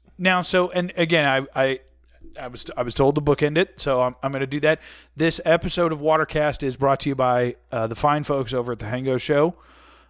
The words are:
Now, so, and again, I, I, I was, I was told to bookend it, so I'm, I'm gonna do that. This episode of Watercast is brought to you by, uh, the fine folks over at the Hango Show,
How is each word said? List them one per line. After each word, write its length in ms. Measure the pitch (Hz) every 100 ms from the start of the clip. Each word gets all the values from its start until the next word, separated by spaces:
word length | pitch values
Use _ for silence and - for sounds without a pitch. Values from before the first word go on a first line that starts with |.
| _ -
Now, 240 | 185 180
so, 280 | 170 185 180
and 220 | 180 180
again, 300 | 180 165 170
I, 220 | 143 135 135 135
I, 200 | 135 131 _ _ _ _ - -
I 100 | 127
was, 220 | 120 - -
I 60 |
was 120 | 120
told 200 | - 139 151
to 40 |
bookend 340 | 147 139 147 156
it, 240 | 190 -
so 220 | 143 127
I'm, 120 | 127 127
I'm 80 | 135
gonna 160 | 135 135
do 140 | 147
that. 200 | 151 160 - - - -
This 240 | 165 - 160
episode 440 | 170 180 - 170
of 100 | 156
Watercast 640 | 151 156 151 156 151 -
is 140 | 135 123
brought 240 | 135 135
to 80 | 147
you 60 |
by, 420 | 135 127 123 123 120 -
uh, 140 | 123 113
the 100 | 113
fine 280 | 147 147
folks 280 | 147 139 113
over 200 | 127 120
at 60 | 113
the 80 | 107
Hango 320 | 123 131 127
Show, 360 | - 143 160 - _ - - -